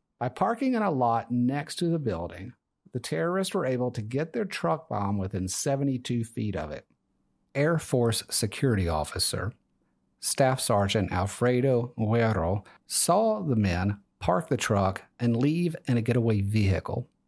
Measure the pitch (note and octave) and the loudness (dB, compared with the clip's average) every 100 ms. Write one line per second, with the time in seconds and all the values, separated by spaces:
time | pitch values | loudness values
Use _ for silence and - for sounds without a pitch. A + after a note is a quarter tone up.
0 | _ - B2+ - G3 A3+ C4+ A#3+ G3+ C#3 | _ -8 -8 -2 -2 0 0 0 0 2
1 | B2 A#2 - B2 A#2+ C#3+ C#3+ - F3 E3 | 2 2 0 0 2 0 -4 -4 0 0
2 | C3 - F2 F2+ G2 - _ _ _ B2+ | -2 -4 -6 -10 -14 -16 _ _ _ -10
3 | - D#3 E3+ F#3 F#3+ G3 C3 B2+ B2+ A#2 | -6 -2 -2 -2 -2 -2 0 0 -2 -4
4 | A2 C3 E3 - G3+ - E3+ D#3+ - G#2 | -4 -4 -4 -4 -6 -2 -2 -2 -2 -4
5 | G2+ G2+ F#2+ G2+ F#2 - - C#3 C#3 B2+ | -2 -2 -2 -4 -4 -4 -2 0 0 -2
6 | - A#2+ A2+ - G#2+ F#2+ D#2 D2 - _ | -2 -4 -4 -4 -4 -4 -6 -10 -16 _
7 | _ _ _ _ _ - D3+ E3 - B2+ | _ _ _ _ _ 0 0 0 0 2
8 | A#2 A2+ - - A2 - C#3 G#2 F2 D#2 | 2 0 -2 -2 -2 0 2 2 2 0
9 | D2+ - - - A2 - _ _ _ _ | -2 -2 -2 -2 -6 -8 _ _ _ _
10 | _ _ - - C3 C3 - G#2+ G2 A2 | _ _ -4 2 2 2 2 2 2 2
11 | F#2 F2+ F#2+ - A#2+ B2 C3+ B2 B2+ - | 0 0 -2 0 2 2 4 2 0 -2
12 | A2 A#2 A2+ F#2+ D#2+ G2+ - - - - | 0 2 2 2 0 -2 -6 -20 -6 -2
13 | - F3+ A3 G#3+ E3+ A2+ G2 F2 F#2+ G#2 | 2 4 4 0 0 2 2 2 0 -2
14 | _ - - F3+ E3+ C3 - G2+ F#2+ F#2+ | _ -8 0 0 0 -2 2 2 2 0
15 | - - A#2+ A#2 C#3 E3 F3 E3 - A#2+ | -10 -4 0 2 2 2 -2 -4 0 0
16 | A2+ A#2+ A2+ G#2+ G2 A2 G2 F2+ - - | 2 2 2 2 2 2 4 2 0 -6
17 | - _ | -8 _